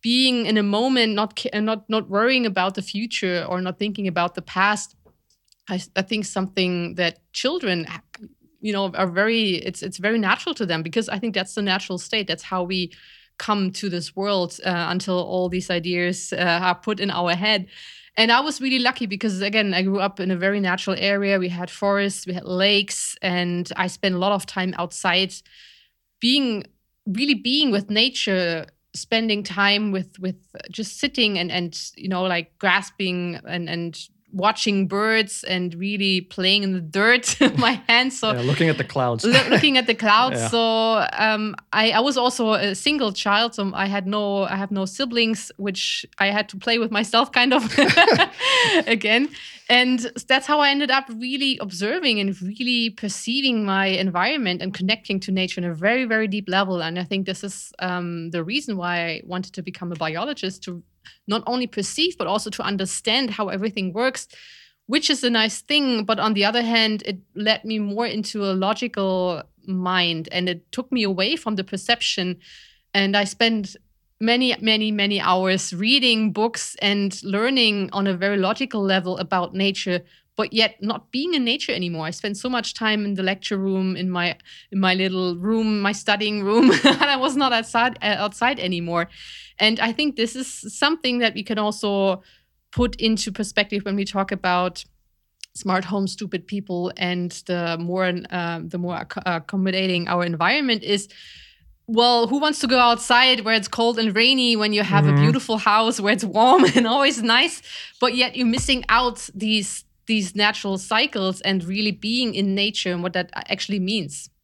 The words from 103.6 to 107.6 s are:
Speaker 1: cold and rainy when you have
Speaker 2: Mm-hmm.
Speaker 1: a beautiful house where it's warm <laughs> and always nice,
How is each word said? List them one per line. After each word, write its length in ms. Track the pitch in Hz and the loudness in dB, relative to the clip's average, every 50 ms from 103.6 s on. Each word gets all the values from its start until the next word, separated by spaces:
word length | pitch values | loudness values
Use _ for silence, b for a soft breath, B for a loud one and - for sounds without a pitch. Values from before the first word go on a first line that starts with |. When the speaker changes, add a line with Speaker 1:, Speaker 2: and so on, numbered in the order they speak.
| 196 - | 0 -2
Speaker 1:
cold 320 | - - 233 233 240 220 | -2 2 2 2 2 2
and 160 | 226 220 190 | 0 0 2
rainy 400 | 214 226 254 269 262 254 240 233 | 4 4 4 4 4 4 2 2
when 160 | 214 214 214 | 2 2 2
you 120 | 214 208 208 | 2 2 0
have 200 | 185 175 151 147 | 4 4 6 6
Speaker 2:
Mm-hmm. 140 | 147 143 143 | 6 6 6
Speaker 1:
a 40 | |
beautiful 360 | 143 156 156 170 - - 214 220 | 6 6 4 2 0 -2 -2 0
house 420 | - 220 208 214 226 226 233 - | 2 4 4 6 4 4 0 0
where 140 | 196 202 214 | 2 2 2
it's 100 | - - | 2 0
warm 400 | 202 165 214 220 254 269 381 - | -2 2 6 6 8 8 8 8
<laughs> 120 | 370 - | 8 6
and 120 | - 240 220 | 4 4 4
always 340 | 233 277 277 277 285 226 | 4 4 4 4 2 2
nice, 400 | 214 233 226 247 277 349 - - | 2 4 4 4 4 2 0 -6